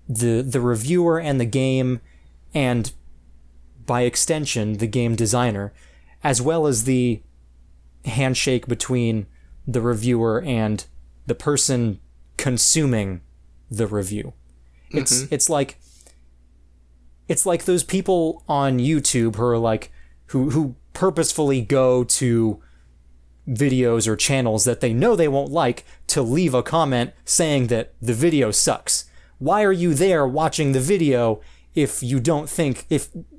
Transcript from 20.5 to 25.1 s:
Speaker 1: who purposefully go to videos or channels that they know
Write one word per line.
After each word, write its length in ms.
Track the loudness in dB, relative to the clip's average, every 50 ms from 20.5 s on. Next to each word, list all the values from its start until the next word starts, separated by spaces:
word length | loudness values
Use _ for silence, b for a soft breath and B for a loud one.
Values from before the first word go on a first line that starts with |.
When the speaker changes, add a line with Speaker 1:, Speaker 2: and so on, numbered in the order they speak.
Speaker 1:
who 240 | 0 0 0 -2 -4 -10 -18 -16 -6
purposefully 680 | -2 0 0 2 2 0 0 0 0 0 0 0 0
go 420 | 0 0 2 2 4 4 4 2 2
to 580 | 0 0 0 0 2 2 2 2 2 0 -4 b b b b b b b b b -20 -20 -20 -20 -20 -20 _ -10 -6
videos 600 | -2 0 0 2 2 2 2 2 2 2 0 0
or 80 | -2
channels 480 | 0 0 0 0 0 0 0 0 0 2
that 140 | 0 0 0
they 120 | 0 0 0
know 220 | 2 2 2